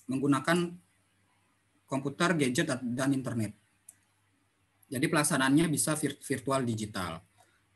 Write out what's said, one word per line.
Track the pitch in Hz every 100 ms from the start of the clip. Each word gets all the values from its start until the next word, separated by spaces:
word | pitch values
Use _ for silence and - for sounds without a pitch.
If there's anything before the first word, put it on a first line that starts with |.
| -
menggunakan | 131 139 135 165 175 175 175 _ _ _ _ _ _ _ _ _ _ -
komputer, | 135 139 - 175 170
gadget, | 127 123 151 127
dan | 123 123 135
internet. | 135 127 117 104 - _ _ _ - _ _ _ _ _ _ _ _ -
Jadi | 127 160
pelaksanaannya | 160 147 135 131 147 170
bisa | 135 -
vir-, | 151 139 -
virtual | - 131 - 135 120
digital. | 110 107 107 87 80 - _ _ _ _